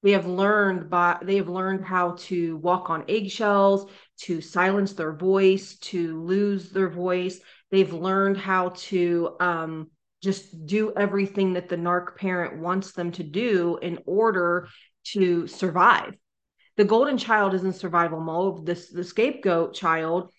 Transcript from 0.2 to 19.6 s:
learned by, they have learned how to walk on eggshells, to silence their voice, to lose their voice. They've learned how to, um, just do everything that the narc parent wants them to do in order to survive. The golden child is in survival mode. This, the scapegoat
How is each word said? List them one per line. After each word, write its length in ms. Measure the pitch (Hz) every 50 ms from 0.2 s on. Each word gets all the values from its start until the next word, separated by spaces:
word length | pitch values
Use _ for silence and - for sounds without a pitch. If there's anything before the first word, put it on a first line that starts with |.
| 165
learned 640 | 175 180 180 196 202 214 214 202 196 185 180 160 151
by, 260 | 175 175 175 175 170 - -
they 140 | 180 196
have 120 | 202 185 165
learned 380 | 180 185 185 185 190 190 190
how 300 | - 185 185 180 175 175 175
to 400 | - - 190 175 170 165 165 156
walk 320 | 156 180 175 180 175 -
on 160 | 165 156 - -
eggshells, 800 | 180 226 202 196 - - 226 208 202 202 196 196 196 196 196 - - - - _ _ - -
to 180 | - 175 160 151
silence 500 | - - 175 180 190 196 202 196 190 -
their 220 | - 165 156 156
voice, 640 | 147 175 190 190 196 196 190 190 190 - - - _
to 440 | - - - 180 170 160 160 160 165
lose 460 | 170 185 196 202 202 202 190 175 -
their 200 | - 190 190 180
voice. 500 | 160 175 175 185 180 180 180 190 190 - _ - - _ _ _
They've 220 | - 190 190 147 165
learned 440 | 165 165 185 190 196 196 196 196
how 380 | 190 190 190 190 185 180 180 180
to, 580 | - - - 196 185 175 175 175 170 170 - - -
um, 500 | 180 180 170 165 160 160 160 160 160 - _ _ _ _ _ _ -
just 440 | 196 190 190 - - - 165 156
do 260 | 147 190 214 220 214 -
everything 560 | - 202 196 196 196 196 196 196 202 196 190 180
that 140 | 180 175 180
the 80 | 180
narc 400 | 170 170 175 175 180 175 - -
parent 440 | - 196 190 185 180 175 - - 160
wants 320 | 160 175 180 190 190 - -
them 200 | - 175 175 170
to 100 | - 170
do 560 | 151 147 190 233 247 214 185 170 170 170 - -
in 160 | 175 170 - -
order 600 | - 175 202 226 226 202 185 175 175 175 175 170 - - - - _ _ _ _
to 420 | - - 208 190 180 175 170 165
survive. 680 | 151 - - 190 180 156 180 175 233 214 - - - - _ _ _ _ _ _ _ _ _ _ _ _
The 80 | - 208
golden 340 | 190 220 226 269 294 277 247
child 360 | - 220 226 214 202 196 190
is 100 | 185 180
in 80 | 190 180
survival 480 | - - 180 165 175 170 165 160 160
mode. 460 | 160 165 160 170 185 196 180 170 156
This, 240 | 160 175 175 - -
the 140 | - 175 175
scapegoat 680 | 175 - - 226 277 277 - - 196 175 165